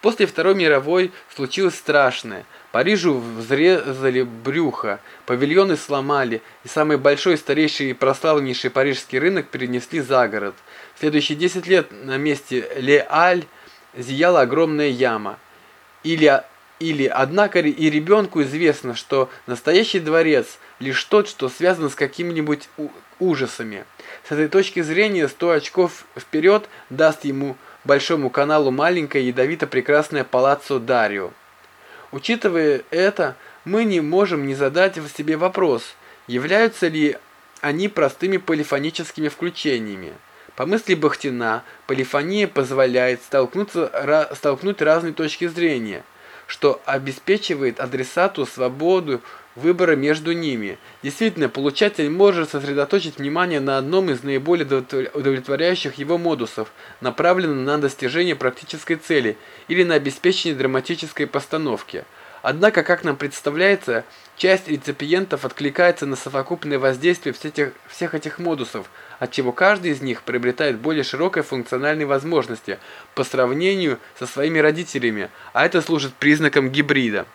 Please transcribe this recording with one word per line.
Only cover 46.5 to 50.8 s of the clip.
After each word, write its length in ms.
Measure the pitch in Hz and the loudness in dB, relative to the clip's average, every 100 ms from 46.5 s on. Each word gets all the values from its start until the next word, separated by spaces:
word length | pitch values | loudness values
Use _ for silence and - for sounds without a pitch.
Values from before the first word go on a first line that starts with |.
| - 147 131 | 0 0 0
обеспечивает 920 | - 135 135 131 - 208 202 156 135 117 | -2 -4 -4 -10 0 0 0 -2 -2 -2
адресату 680 | 131 127 131 - 185 190 | -6 -4 -4 0 0 0
свободу 760 | 127 - 127 131 165 185 160 123 - - - | -8 -4 -4 0 2 2 0 -6 -6 -20 -20
выбора 420 | - 151 175 175 147 | -4 0 2 4 4
между 360 | 143 160 156 | 2 0 -2
ними. 460 | 170 160 123 101 - | -4 -2 -4 -6 -10